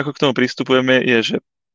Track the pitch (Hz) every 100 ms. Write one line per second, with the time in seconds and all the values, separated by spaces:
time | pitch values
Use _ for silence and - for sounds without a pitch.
0 | 143 - 147 123 127 - 135 131 131 127
1 | 127 117 107 - _ _ _